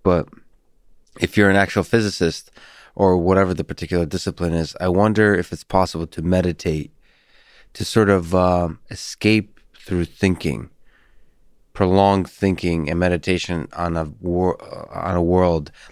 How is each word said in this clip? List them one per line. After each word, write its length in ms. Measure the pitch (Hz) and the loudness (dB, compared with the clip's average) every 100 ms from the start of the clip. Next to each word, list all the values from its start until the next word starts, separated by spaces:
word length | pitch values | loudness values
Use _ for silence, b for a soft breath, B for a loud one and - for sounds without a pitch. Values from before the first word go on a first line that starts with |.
But 240 | 95 87 - - - _ _ _ _ - _ - | 0 0 -2 -12 -20 _ _ _ _ -20 _ -8
if 160 | 87 - | -2 2
you're 140 | 101 | 4
an 60 | 98 | 4
actual 280 | 95 104 | 2 -2
physicist 680 | 85 117 104 - 85 - - B B B B - | 0 0 0 0 -2 -2 -12 B B B B 0
or 220 | 95 90 | 2 4
whatever 360 | 87 95 92 85 | 2 2 2 -2
the 80 | |
particular 420 | - - 85 90 82 | -6 -10 -4 -2 -2
discipline 480 | 90 - - 87 | -4 -6 -4 -2
is, 220 | 82 78 - | -2 -4 -4
I 80 | 92 | -2
wonder 460 | 90 107 107 107 | 2 2 4 2
if 180 | 92 87 | 2 -2
it's 120 | 85 | -10
possible 420 | - 95 90 80 82 | -2 0 0 -2 -8
to 140 | - | -6
meditate, 680 | 82 92 90 78 85 78 - _ b b b b b b b | 0 0 0 -2 -4 -4 -8 _ b b b b b b b
to 100 | - | -10
sort 260 | 92 113 101 | -2 2 4
of, 260 | 98 82 92 | 4 2 2
um, 440 | 90 90 85 80 - | 2 2 0 -6 -16
escape 680 | 87 - - 104 110 107 - _ - - | -16 -16 -2 2 2 0 -12 _ -20 -6
through 200 | 90 82 | -4 -4
thinking, 640 | - 98 87 82 57 - - - _ _ _ - _ _ _ _ | -2 0 0 -4 -6 -10 -20 -20 _ _ _ -20 _ _ _ _
prolonged 560 | - 95 95 98 98 85 | -2 2 4 4 2 -2
thinking 600 | - 98 87 90 82 73 | -2 -2 0 -2 -2 -2
and 100 | 85 | 0
meditation 680 | 90 87 95 90 - 85 - | 0 0 -2 -4 -2 -6 -6
on 240 | - 87 82 | -6 -4 -4
a 80 | 78 - | -6 -8
wor-, 400 | 90 87 92 - - - - | -4 -2 -2 -2 -10 -16 -14
on 220 | - 90 90 | -8 -4 -2
a 80 | |
world, 480 | 85 90 90 82 73 B B | 2 2 2 0 -4 B B